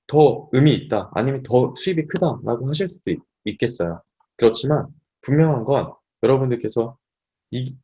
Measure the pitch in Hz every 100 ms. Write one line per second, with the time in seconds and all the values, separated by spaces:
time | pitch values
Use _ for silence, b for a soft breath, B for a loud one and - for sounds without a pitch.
0 | - 147 143 117 - 127 147 110 - 107
1 | - - 127 135 131 123 120 - 185 165
2 | 151 180 165 - - 120 131 156 185 -
3 | - 85 - _ 104 107 117 - 85 82
4 | - _ _ - 117 113 135 147 87 -
5 | _ _ - 147 160 131 113 135 - -
6 | _ _ 113 135 131 120 110 117 117 -
7 | _ _ _ _ _ 123 131 -